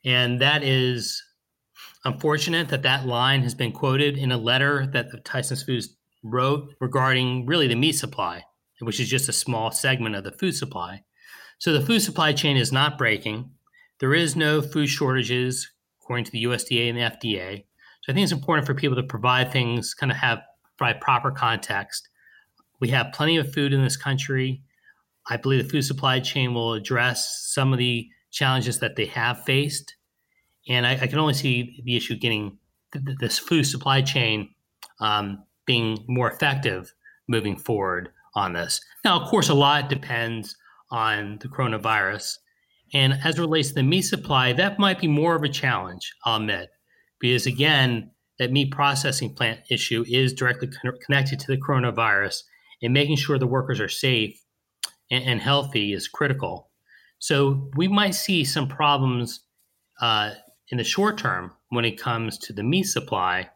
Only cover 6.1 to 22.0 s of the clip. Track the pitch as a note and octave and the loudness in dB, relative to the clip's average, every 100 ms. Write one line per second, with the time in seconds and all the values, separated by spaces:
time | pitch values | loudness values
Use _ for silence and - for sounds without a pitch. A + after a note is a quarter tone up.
6.1 | _ A2 B2 C3 C#3+ C#3+ - C3 C3+ C3 | _ -4 0 2 0 -4 -8 -2 2 2
7.1 | B2+ B2+ B2+ B2 E3 C3+ A#2 D#3 D3+ C3+ | 2 2 -2 0 2 2 4 2 0 -4
8.1 | - F2+ F2 - _ _ _ A#2 G2+ A2 | -4 -4 -6 -16 _ _ _ -6 -4 0
9.1 | - C3+ - - A#2 A2+ - C3+ B2+ A2+ | 0 0 -2 -2 -2 -2 -2 0 0 -2
10.1 | G2+ G2 - F#3+ - C#3 F#2 F2 G2 _ | -4 -8 -4 -2 -2 -6 -8 -10 -12 _
11.1 | _ - - - _ E3+ D3+ C3+ A3+ - | _ -20 -20 -20 _ 0 2 4 2 0
12.1 | - D#3 D3 D#3 C3+ A2+ C3 D3 C#3+ A#2+ | 0 2 2 2 4 4 2 2 2 0
13.1 | G#2+ A2 G#2+ C3 _ _ _ _ _ C3 | 0 -4 -8 -10 _ _ _ _ _ 2
14.1 | D#3 E3 D#3+ D3+ D3+ C#3+ D#3 C#3+ - C3+ | 2 2 2 2 2 0 0 0 0 0
15.1 | C3 A2+ B2 B2+ B2 - _ _ _ - | 0 0 0 -2 -4 -8 _ _ _ -8
16.1 | A#2+ A2 A#2 A#2 A#2+ - A#2 A#2+ A#2+ A#2 | -6 -4 -4 -2 -2 0 0 0 0 -4
17.1 | - A2+ G2 F#2 G2+ - _ - _ - | -2 -4 -4 -4 -12 -16 _ -20 _ -4
18.1 | C#3+ F#3+ D#3 - D#3 C#3+ C3+ D3 B2+ B2+ | 0 0 0 0 0 0 -2 0 0 -2
19.1 | A2+ B2 B2+ B2+ C3+ A#2+ A#2 - - C3+ | -2 2 2 2 0 0 -2 -4 -4 -2
20.1 | - B2+ A2+ - _ _ _ B2 A2+ - | 0 0 -2 -6 _ _ _ -2 0 2
21.1 | B2 C3 C3+ A#2+ A2 - G2+ G2 - | 2 0 0 0 0 -2 -6 -6 -12